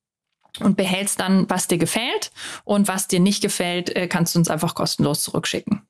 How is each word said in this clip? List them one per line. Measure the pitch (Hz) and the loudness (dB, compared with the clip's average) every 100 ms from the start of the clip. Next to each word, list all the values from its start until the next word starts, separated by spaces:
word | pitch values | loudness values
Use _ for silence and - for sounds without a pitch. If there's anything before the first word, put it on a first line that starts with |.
| _ _ _ _ _ - | _ _ _ _ _ -2
und | 202 196 | 0 2
behältst | 185 185 202 - | 0 0 -2 -2
dann, | 185 190 185 | 2 2 2
was | 185 - | 0 0
dir | 175 | 0
gefällt. | 165 220 254 427 - - - - | 0 0 -2 -4 -6 -12 -16 -10
Und | - 202 202 | 0 2 2
was | 190 - | 0 0
dir | 185 | 2
nicht | 190 202 | 4 2
gefällt, | 196 - 180 175 180 - | -2 -2 -2 -2 -2 -2
äh, | 180 | 0
kannst | 175 165 | 0 2
du | 175 | 2
uns | 170 | 2
einfach | 160 170 - | 2 -2 -2
kostenlos | 160 - 147 156 | -2 0 0 0
zurückschicken. | - - - - - - | -2 -4 -4 -4 -4 -6